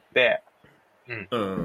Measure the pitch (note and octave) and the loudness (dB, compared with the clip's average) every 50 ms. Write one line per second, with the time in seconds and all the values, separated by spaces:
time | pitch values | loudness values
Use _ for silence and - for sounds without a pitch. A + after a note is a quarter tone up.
0 | - _ - B2+ B2+ A2+ G#2 - - _ _ _ - - _ _ _ _ _ _ | -14 _ 2 4 4 4 2 0 -4 _ _ _ -20 -20 _ _ _ _ _ _
1 | _ - A#2+ A2 G2 - B2 A#2 G#2 F#2+ F#2+ F2+ | _ -14 -12 -12 -8 -6 -4 -2 -2 -2 -2 -4